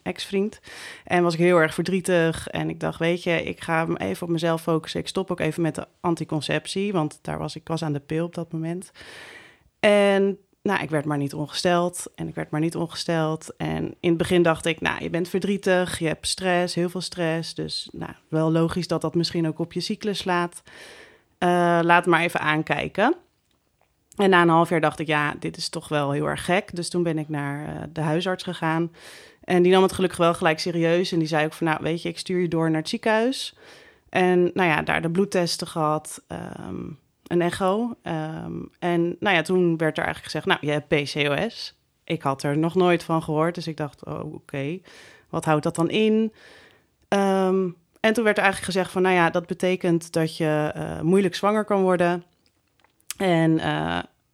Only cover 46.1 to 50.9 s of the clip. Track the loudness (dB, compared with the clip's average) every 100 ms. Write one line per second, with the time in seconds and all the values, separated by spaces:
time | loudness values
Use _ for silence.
46.1 | 4 0 -4 -20 -20 -20 _ _ _ _
47.1 | 0 2 2 2 2 0 -6 _ _ 0
48.1 | 2 2 4 2 0 -2 -2 0 2 4
49.1 | 6 4 2 -4 -2 0 0 2 0 0
50.1 | -2 -2 0 0 0 0 -4 -8